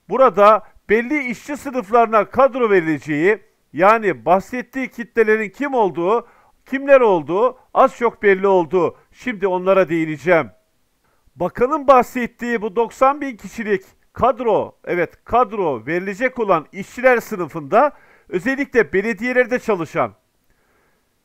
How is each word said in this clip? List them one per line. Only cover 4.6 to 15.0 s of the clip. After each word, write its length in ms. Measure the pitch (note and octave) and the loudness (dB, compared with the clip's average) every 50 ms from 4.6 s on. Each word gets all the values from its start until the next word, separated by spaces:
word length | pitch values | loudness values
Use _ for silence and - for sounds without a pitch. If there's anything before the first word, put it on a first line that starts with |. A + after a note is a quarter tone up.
| A#3+ - - C4 C4 G#3 | -10 -8 -8 -8 -8 -8
kitlelerin 640 | - - A#3 - _ A3+ A3 G#3+ G#3+ A3 A3 G3 | -10 -12 -14 -4 _ 0 0 2 0 0 -2 -4
kim 240 | - - C4+ C#4+ C4+ | -8 -6 -6 -4 0
olduğu, 520 | B3 A3 F#3 D#3 D#3+ E3+ F3+ A3 A#3 - - _ _ _ _ _ _ _ | 0 0 0 -2 -2 -2 0 0 -2 -4 -6 _ _ _ _ _ _ _
kimler 340 | - - C4+ C#4 C#4+ C#4 C4 | -8 -8 -4 2 4 6 6
olduğu 580 | B3 A3 F#3+ E3+ D3 C3+ E3+ F#3+ A3+ B3+ - - _ _ - | 6 4 2 2 0 -2 -2 0 0 -2 -2 -6 _ _ 2
az 220 | F#3 A#3+ C4 - | 2 2 2 2
çok 260 | - A#3 A3+ A3 - - | 0 -2 -2 -2 0 2
belli 240 | G3+ G3 F#3+ F#3+ | 2 2 2 2
oldu. 500 | G3 F#3+ F#3 E3+ C#3 D#3 F#3 E3+ C3 - _ _ _ _ | 2 2 2 2 0 0 0 0 0 -2 _ _ _ _
Şimdi 340 | - - B3+ A#3+ F#3+ F3+ | -12 -10 -10 -6 -4 -2
onlara 420 | G3 F3+ F3+ F3+ F#3 G3 F#3+ F#3 D3 | -2 -2 -2 0 2 2 2 2 2
değineceğim. 640 | E3 E3+ D#3+ D#3+ D#3 D3 B2 D#3+ F3+ D#3+ C#3+ G#2+ - _ _ _ _ _ _ _ _ _ _ _ _ _ _ _ _ | 0 -2 -2 -4 -6 -6 0 2 2 2 2 -2 -8 _ _ _ _ _ _ _ _ _ _ _ _ _ _ _ _
Bakanın 500 | - F3 F3+ - - A#3+ B3+ D4+ D#4 C#4 | -8 -8 -8 -4 -2 -2 -2 -2 0 2
bahsettiği 760 | B3+ C4+ B3 A#3+ - - B3 A3 - - _ A#3 A#3+ A#3+ A3+ F#3+ | 4 4 4 4 2 -2 -8 -8 -8 -8 _ -8 -6 -6 -4 -6
bu 140 | A3+ F3 | -6 -4
doksan 440 | A3 A#3 A3 - - C4+ C4 C#4+ D4+ | -4 -4 -4 -2 0 0 0 0 0
bin 160 | C4 C4+ B3 | -6 -10 -10
kişilik 480 | F#3+ - F#3+ - - A#3 G#3 G#3 F#3 - _ _ _ _ _ _ | -12 -16 -16 -14 -10 -6 -4 -4 -4 -6 _ _ _ _ _ _
kadro, 640 | - G#3 A#3+ C4 G#3+ B3+ A#3 G3+ D#3 - G#2+ - _ _ | -2 0 0 0 -2 -2 -2 -2 -2 -2 -4 -8 _ _
evet, 400 | - D#3+ F3 | -6 -4 -4